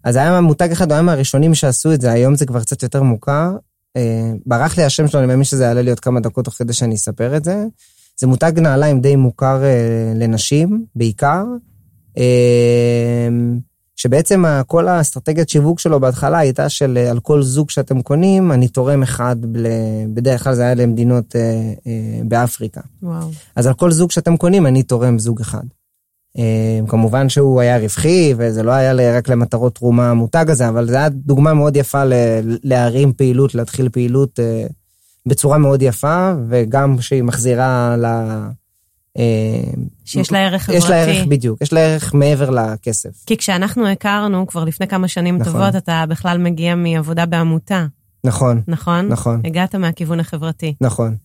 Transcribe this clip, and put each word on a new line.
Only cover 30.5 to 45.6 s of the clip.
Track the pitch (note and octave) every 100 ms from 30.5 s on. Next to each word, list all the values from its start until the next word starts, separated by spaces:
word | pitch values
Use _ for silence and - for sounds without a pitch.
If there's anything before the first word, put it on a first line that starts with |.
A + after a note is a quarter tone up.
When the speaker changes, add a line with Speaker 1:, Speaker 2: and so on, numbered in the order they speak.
Speaker 1:
הזה, | C3+ A#2+
אבל | A#2 A#2
זה | B2+
היה | D3+
דוגמה | C3+ C#3+ C#3 D#3
מאוד | D3+ D3 C#3+
יפה | C3+ C#3
ל-, | C3+ B2 A#2 A2+ A2+ A2+
להרים | C3+ B2 A#2+ B2 C#3+
פעילות, | B2 C3+ B2 C#3
להתחיל | A#2+ A2+ - B2+
פעילות, | B2 A#2+ C3 C3+ -
אה, | A#2 A2+ A2 D3+ _ _ _ _ -
בצורה | - C#3+ D3+
מאוד | C#3+ C#3
יפה, | C3 A2+ C#3+ F3 F#3 E3 A2+
וגם | B2 A2 C3+ C#3 B2+
שהיא | A#2+ C#3
מחזירה | A#2+ B2 B2+ A#2+ C3 B2 A#2+ A#2+
ל-, | A#2+ A#2 A2+ A2 G#2+ B2 _ _ _ _ _ -
אה, | A#2 A2 A2 B1 - B2+ B2 _
Speaker 2:
שיש | - - F#3
לה | G3
ערך | F#3+ F#3 -
Speaker 1:
יש | F3+
לה | F3 E3+
Speaker 2:
חברתי. | D#3+ F#3
Speaker 1:
ערך, | F3
בדיוק, | C#3+ A#2 A2
יש | D3
לה | E3
ערך | D#3+ D#3 D3
מעבר | C#3+ C#3+ C#3 C#3
לכסף. | B2+ A2 A2 - A2 - - -
Speaker 2:
כי | A3
כשאנחנו | - F3+ G3 A#3+ G#3
הכרנו, | G3 G#3 G#3 G#3 F#3 F#3
כבר | E3+
לפני | D#3+ - F#3+
כמה | F3+ F#3
שנים | - F3 F3+
Speaker 1:
נכון. | E3+
Speaker 2:
טובות, | D#3+